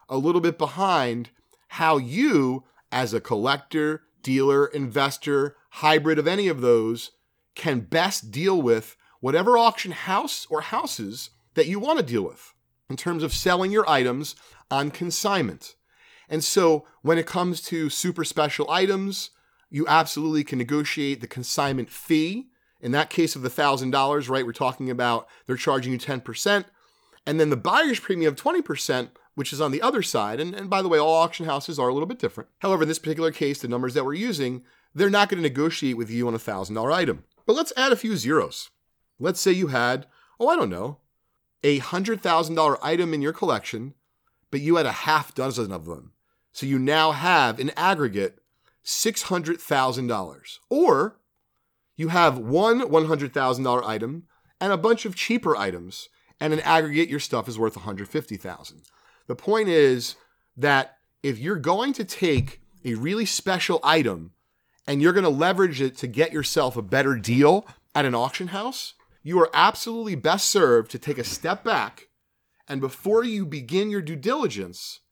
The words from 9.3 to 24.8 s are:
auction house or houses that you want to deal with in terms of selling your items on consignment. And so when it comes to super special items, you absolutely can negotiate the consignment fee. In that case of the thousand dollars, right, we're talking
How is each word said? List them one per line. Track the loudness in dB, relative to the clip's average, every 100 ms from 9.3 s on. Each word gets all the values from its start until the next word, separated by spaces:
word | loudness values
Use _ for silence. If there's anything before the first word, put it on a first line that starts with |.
| 2 4 6
auction | 6 2 -6
house | -8 -2 -2 -2 -8 -4
or | -6
houses | -4 -4 -4 -6 -10 -10 -14 _ _ 0
that | 0
you | 0
want | 0 0
to | 0
deal | -2
with | -2 -8 -20 _ _ _ -14
in | -8
terms | -6 -4
of | -4
selling | -2 0 2 2
your | 2 4
items | 4 2 0 -6 -12 -20 -18 -4
on | -2 -2
consignment. | -4 -6 -2 0 0 -2 -6 -16 _ _ _ _ _ -8
And | -4
so | 0 4 6 4 0 _
when | 0 2
it | 2
comes | -2 -2 -2
to | -6 -4 -4
super | -2 -4 -4
special | -4 0 0 0 0
items, | 2 2 0 -2 -6 -10 _ _ _ _
you | -4 2
absolutely | 4 2 -2 -2 -2
can | -2 -4
negotiate | -2 -2 -2 -4 -4 -6
the | -8
consignment | -10 -6 -2 -2 -2 -6
fee. | -8 0 2 0 -4 -12 _ _ _
In | -4
that | -2 0
case | 0 0 0
of |
the | -6
thousand | 0 0 0 0
dollars, | 0 2 0 0
right, | -2 -2
we're |
talking | -2 -4 -4